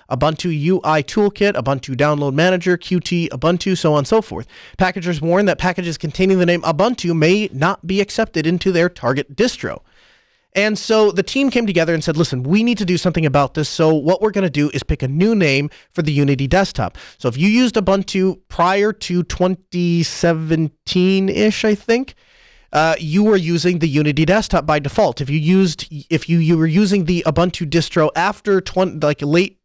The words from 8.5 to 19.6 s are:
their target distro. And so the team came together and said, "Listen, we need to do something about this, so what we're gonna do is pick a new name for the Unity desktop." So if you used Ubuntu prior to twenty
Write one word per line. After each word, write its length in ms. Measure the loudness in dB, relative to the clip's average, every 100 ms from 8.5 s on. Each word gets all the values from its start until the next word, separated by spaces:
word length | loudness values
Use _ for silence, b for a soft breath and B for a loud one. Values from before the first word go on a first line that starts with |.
| 0 0
their 200 | 2 0
target 440 | -2 -2 -2 -4
distro. 460 | -2 -2 -2 -10 -10 b b b b b b b
And 220 | -2 0 -2
so 360 | 0 4 4
the 100 | 2
team 280 | -2 0 0
came 160 | 0 0
together 280 | 0 0
and 80 | 0
said, 140 | -2 -2
"Listen, 260 | -2 -2
we 220 | 0 0
need 140 | 2 0
to 60 |
do 140 | -2 0
something 260 | 0 0
about 300 | 0 2 0
this, 140 | -2 -4
so 260 | 0 2
what 260 | 2 2 0
we're 120 | 0
gonna 180 | 0 -2
do 180 | 0 -2
is 120 | -2
pick 180 | -4 -4
a 60 | -2
new 300 | 0 2 2
name 340 | 2 2 -2 B B
for 100 | -4
the 80 | 0
Unity 380 | 2 2 2 2
desktop." 500 | 2 2 -2 -6 B B B
So 100 | -4
if 80 | 0
you 120 | 2
used 280 | 4 2 2
Ubuntu 640 | 2 0 0 0 0 -2 _
prior 440 | -2 0 2 0
to 300 | -4 -4 -2
twenty 800 | -2 -2 -2 -2